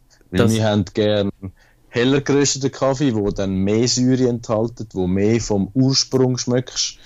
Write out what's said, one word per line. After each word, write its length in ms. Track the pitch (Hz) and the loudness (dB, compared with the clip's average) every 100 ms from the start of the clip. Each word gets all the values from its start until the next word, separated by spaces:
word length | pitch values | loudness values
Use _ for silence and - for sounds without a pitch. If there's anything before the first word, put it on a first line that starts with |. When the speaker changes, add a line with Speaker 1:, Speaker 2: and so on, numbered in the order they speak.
| _ _ - | _ _ -6
Speaker 1:
Weil 80 | 92 | 0
Speaker 2:
Das 140 | 113 | 2
Speaker 1:
wir 100 | 113 110 | 2 2
haben 200 | 104 90 | 0 0
gern 360 | - 104 104 98 - 95 - _ _ _ | 0 0 0 -2 -6 -14 -16 _ _ _
heller 320 | 120 127 143 | -2 2 2
gerösteten 500 | 139 143 143 139 135 | 2 2 2 0 -4
Kaffee, 420 | - 135 135 147 | -2 -2 0 0
wo 160 | 110 101 | 0 -2
dann 260 | 101 98 95 | -2 -2 0
mehr 320 | 98 110 123 | 0 2 2
Säure 400 | 123 127 127 127 | 2 2 2 2
enthalten, 600 | 120 117 110 113 - 110 | -2 -2 -2 -2 -6 -10
wo 120 | 95 90 | -4 -2
mehr 340 | 95 104 117 | 2 2 2
vom 280 | - 101 95 131 | 0 -2 0 2
Ursprung 640 | 131 131 - 131 127 123 | 2 0 0 0 0 0
schmeckst. 580 | - 123 123 - - - | -2 -2 -4 -6 -8 -8